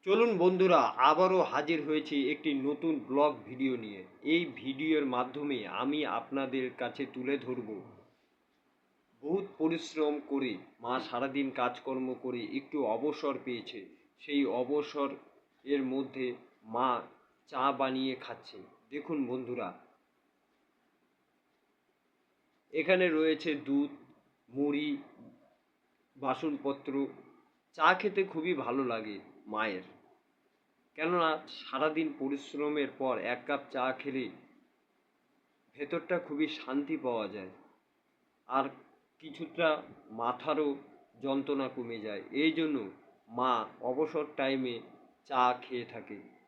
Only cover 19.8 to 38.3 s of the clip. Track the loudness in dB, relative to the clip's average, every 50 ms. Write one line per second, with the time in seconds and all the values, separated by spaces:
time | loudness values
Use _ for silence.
19.8 | -20 _ _ _ _ _ _ _ _ _ _ _ _ _ _ _ _ _ _ _
20.8 | _ _ _ _ _ _ _ _ _ _ _ _ _ _ _ _ _ _ _ _
21.8 | _ _ _ _ _ _ _ _ _ _ _ _ _ _ _ _ _ _ -2 0
22.8 | 4 4 6 6 6 4 6 6 6 4 4 2 2 -2 -2 -2 0 0 2 2
23.8 | 2 0 -4 -14 -20 _ -20 _ _ _ _ _ _ _ -2 0 0 2 2 0
24.8 | 0 -2 -4 -4 -6 -14 -20 -20 -20 -20 -20 _ _ _ _ _ _ _ _ _
25.8 | _ _ _ _ _ _ _ -4 -2 -2 -2 0 -2 -4 -4 -2 -2 -4 -4 -4
26.8 | -6 -4 -2 -2 -2 -2 -4 -14 -20 -20 -20 -20 _ _ _ _ _ _ _ 2
27.8 | 4 4 4 4 2 -2 0 0 0 0 -2 -4 0 0 0 0 0 0 0 0
28.8 | 0 0 0 -2 -2 -6 -8 -10 -12 -16 -20 -20 -14 -6 -2 -2 0 0 -2 -4
29.8 | -8 -12 -20 -20 _ _ _ _ _ _ _ _ _ _ _ _ _ _ _ _
30.8 | _ _ _ -4 -2 0 2 4 4 2 2 0 -4 -12 -16 -16 -12 -6 -2 2
31.8 | 2 2 2 2 0 -2 -2 -2 -2 -2 -2 -4 -6 -8 -4 -2 -2 0 0 0
32.8 | -2 -2 -4 -2 -2 0 0 0 -2 -4 -4 -4 -2 -4 -4 -4 -4 -6 -4 -2
33.8 | 0 0 -2 -4 -6 -4 -4 -4 -4 -4 -8 -14 -20 _ _ _ _ _ _ _
34.8 | _ _ _ _ _ _ _ _ _ _ _ _ _ _ _ _ _ _ _ -10
35.8 | -6 -4 -4 -6 -2 0 -2 -2 -2 -4 -2 -2 0 -2 -2 -8 -8 -4 -2 -2
36.8 | -2 -2 -4 -4 -2 -2 -2 -2 -2 -4 -6 -8 -10 -10 -14 -20 -20 -20 _ _
37.8 | _ _ _ _ _ _ _ _ _ _